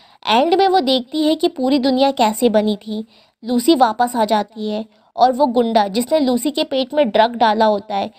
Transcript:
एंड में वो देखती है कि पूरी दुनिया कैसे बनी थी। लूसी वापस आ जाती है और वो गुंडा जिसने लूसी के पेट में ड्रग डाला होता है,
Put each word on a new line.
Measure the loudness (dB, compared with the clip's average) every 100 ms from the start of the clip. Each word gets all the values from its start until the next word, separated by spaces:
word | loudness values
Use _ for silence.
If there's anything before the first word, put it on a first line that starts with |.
| _ _ -2
एंड | 0 2
में | 2 2
वो | 2
देखती | 0 -2 -4 -4 -2
है |
कि | 0 -2
पूरी | -2 -2 0
दुनिया | 0 0 0
कैसे | 0 -2 0 0
बनी | 2 0 -2
थी। | -6 -10 -12 _ _ _
लूसी | -6 -2 2
वापस | 2 2 0 -2 -2
आ |
जाती | 0 0 -2 -8 -6
है | -6 -8 _ _ 0
और | 2
वो | 2 0
गुंडा | 0 0 0 0
जिसने | -2 0 0
लूसी | 0 0 -2
के | -4
पेट | -4 -4 -2
में | -2 0
ड्रग | 2 2
डाला | 2 0 2
होता | 2 0 -4
है, | -6 -8